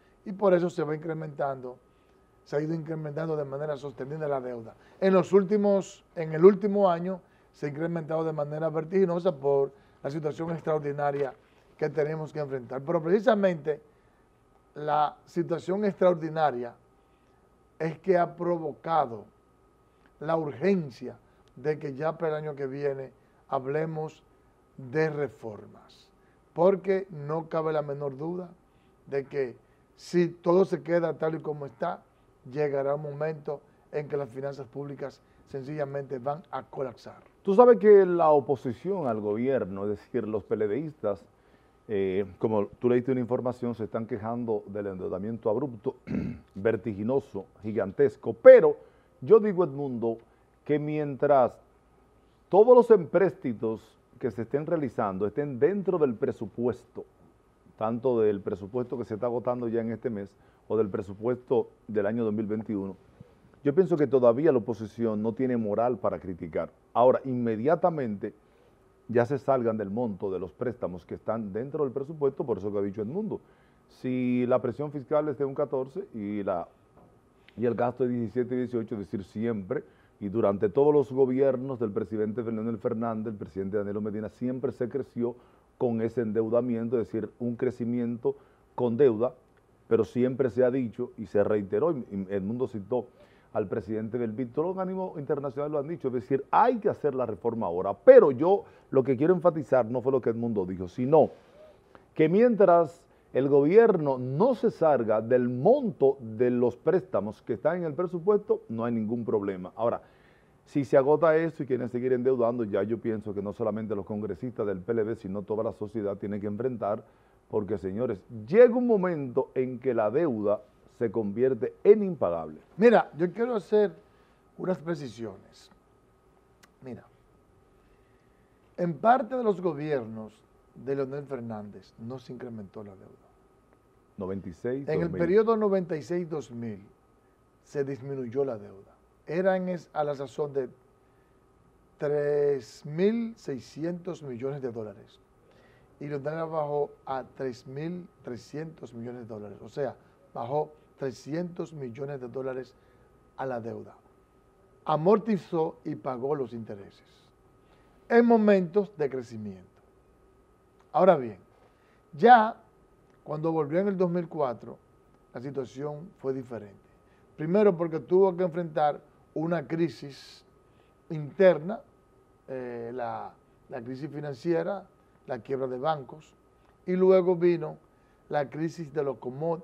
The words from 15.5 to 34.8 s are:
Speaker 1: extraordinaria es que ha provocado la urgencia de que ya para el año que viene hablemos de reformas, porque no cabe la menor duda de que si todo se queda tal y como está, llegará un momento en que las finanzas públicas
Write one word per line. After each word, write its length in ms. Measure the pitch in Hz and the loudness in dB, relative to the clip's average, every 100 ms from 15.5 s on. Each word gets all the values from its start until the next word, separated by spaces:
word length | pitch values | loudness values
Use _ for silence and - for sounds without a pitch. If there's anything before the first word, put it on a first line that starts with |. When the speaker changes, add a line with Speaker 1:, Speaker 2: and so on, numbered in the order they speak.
| 165 - 190 208 | -4 -2 -2 -2
Speaker 1:
extraordinaria 880 | - 185 175 156 160 151 123 120 - _ _ _ _ _ _ _ _ _ - | 4 4 4 0 0 0 0 -6 -12 _ _ _ _ _ _ _ _ _ -6
es 200 | 160 147 | -6 -2
que 180 | - 180 | 2 2
ha 180 | - 151 | 2 -2
provocado 880 | 175 175 160 127 165 165 135 110 98 _ _ _ _ _ _ _ _ _ | -2 -2 -4 -8 -2 0 0 -4 -16 _ _ _ _ _ _ _ _ _
la 160 | 147 165 | -4 -2
urgencia 800 | 151 117 170 196 151 - 123 - _ _ _ - | -2 -2 2 2 0 -8 -14 -14 _ _ _ -6
de 220 | 131 151 | -4 -2
que 180 | 151 131 | -4 -4
ya 220 | 156 156 | -4 -2
para 200 | 165 151 | -2 -2
el 80 | 151 | -6
año 100 | 139 | -6
que 120 | 135 | -6
viene 440 | 139 143 135 131 - _ _ - | -4 -4 -4 -8 -16 _ _ -6
hablemos 720 | 139 131 147 160 156 156 - _ _ _ _ _ - | -6 -2 -2 -4 -6 -8 -12 _ _ _ _ _ -20
de 320 | 131 151 156 | -6 -2 0
reformas, 1000 | 147 139 - 113 104 104 - - - _ _ _ _ _ | -2 -6 -6 -14 -14 -16 -20 -20 -20 _ _ _ _ _
porque 540 | - 175 196 180 190 190 | 2 2 2 0 -2 -4
no 400 | 156 143 160 156 | -10 -8 -8 -4
cabe 240 | 165 156 | -4 -2
la 80 | 156 | -2
menor 360 | 147 143 143 131 | -4 -6 -8 -8
duda 320 | 156 180 175 - _ _ _ _ - | -8 -8 -12 -18 _ _ _ _ -8
de 180 | 139 135 | -6 -4
que 300 | 143 127 110 _ _ _ _ | -4 -6 -6 _ _ _ _
si 320 | - 175 170 | -2 2 2
todo 380 | - 180 175 185 | 0 2 4 4
se 180 | 170 | 0
queda 300 | 143 170 170 | -2 0 0
tal 220 | 143 160 160 | -2 -4 -4
y 40 | |
como 260 | 147 147 139 | -6 -8 -10
está, 380 | - 175 - - _ _ _ 135 | -8 -6 -6 -14 _ _ _ -10
llegará 420 | 127 147 139 139 | -2 0 0 0
un 80 | 147 | -2
momento 600 | 151 143 156 156 147 143 - _ _ | -4 -6 -6 -6 -8 -12 -14 _ _
en 160 | 147 143 | -8 -6
que 100 | 143 | -6
las 120 | 139 | -6
finanzas 380 | 120 139 139 127 | -8 -8 -8 -12
públicas 520 | 139 | -10